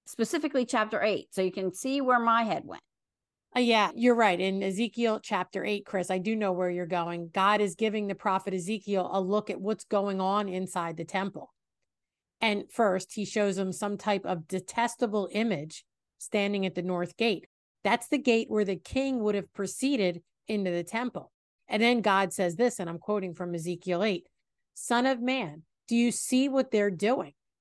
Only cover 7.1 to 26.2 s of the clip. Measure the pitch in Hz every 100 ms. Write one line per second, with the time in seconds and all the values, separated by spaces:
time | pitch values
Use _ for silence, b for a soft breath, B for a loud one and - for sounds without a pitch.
7.1 | 175 170 190 196 208 202 165 220 214 202
8.1 | 196 214 190 196 185 170 220 202 196 175
9.1 | 190 185 208 208 175 196 214 - 202 202
10.1 | 190 190 202 202 185 185 180 170 165 165
11.1 | 190 196 151 143 _ _ _ _ _ _
12.1 | _ _ _ 226 208 - - 214 185 -
13.1 | - 202 214 202 185 190 - 208 202 220
14.1 | 202 175 175 156 185 - - - - 226
15.1 | 208 185 208 226 156 160 - - _ _
16.1 | _ - 208 202 202 190 175 180 175 175
17.1 | - 226 185 - _ _ _ 196 240 -
18.1 | 285 247 226 - 214 196 180 - 269 269
19.1 | 254 214 202 170 - 190 - 269 262 185
20.1 | 170 - _ - 214 190 175 170 226 247
21.1 | - - _ _ _ - 208 240 240 185
22.1 | 190 185 - 175 170 240 - 170 165 -
23.1 | 208 185 165 175 170 165 175 185 175 214
24.1 | 180 - _ _ _ _ - - 240 262
25.1 | 247 247 262 170 156 - _ - 233 240
26.1 | -